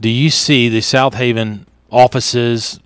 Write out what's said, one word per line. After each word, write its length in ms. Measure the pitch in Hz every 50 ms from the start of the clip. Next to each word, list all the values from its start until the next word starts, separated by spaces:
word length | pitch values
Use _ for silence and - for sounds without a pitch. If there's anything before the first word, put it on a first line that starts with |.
do 80 | 110 113
you 220 | 117 127 147 156
see 380 | - - - - 147 123 120 117
the 120 | 110 113
South 340 | - - - 131 131 131 104
Haven 520 | 117 127 120 117 113 110 107 104 98 - _ _ _ _ _
offices, 880 | 107 123 127 127 - 127 - - - 120 120 120 117 113 - - - - _